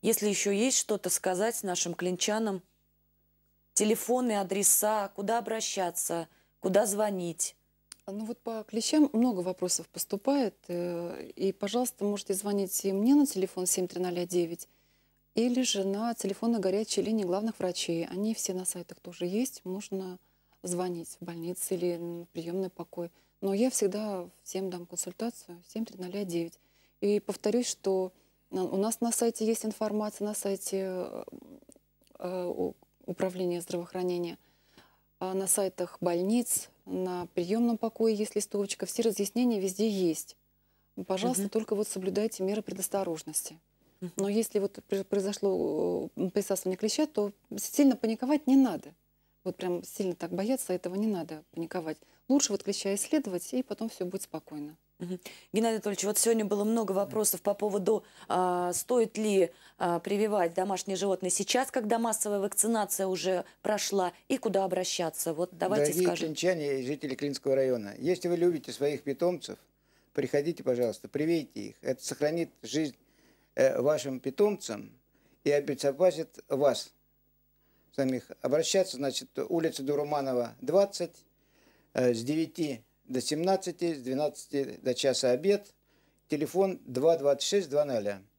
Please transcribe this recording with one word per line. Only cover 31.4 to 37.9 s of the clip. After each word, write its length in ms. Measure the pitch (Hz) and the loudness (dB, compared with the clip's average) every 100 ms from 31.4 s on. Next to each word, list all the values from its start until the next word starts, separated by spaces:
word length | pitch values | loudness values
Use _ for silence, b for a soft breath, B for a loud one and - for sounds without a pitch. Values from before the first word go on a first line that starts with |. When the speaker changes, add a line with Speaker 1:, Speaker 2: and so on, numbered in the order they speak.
| - - _ - _ _ _ - | -18 -20 _ -20 _ _ _ -12
Speaker 2:
э, 260 | 180 185 180 - | -6 -4 -4 -4
у-, 200 | - - _ _ - | -4 -6 _ _ -10
управления 540 | 185 190 180 180 175 | -2 -2 0 -2 -2
здравоохранения, 760 | 170 175 170 185 180 175 175 175 b b b b b b b _ | -4 -6 -6 -4 -2 -2 -4 -8 b b b b b b b _
а 140 | 185 | -4
на 140 | 190 190 | -2 0
сайтах 500 | - 196 - 180 - | 2 0 -2 -6 -2
больниц, 680 | 175 170 185 233 240 - - _ - | 0 2 2 2 2 -2 -4 _ -8
на 420 | 185 185 180 175 | -4 -4 -4 -4
приёмном 440 | - 175 214 233 226 | -4 0 2 2 2
покое 360 | 226 | -2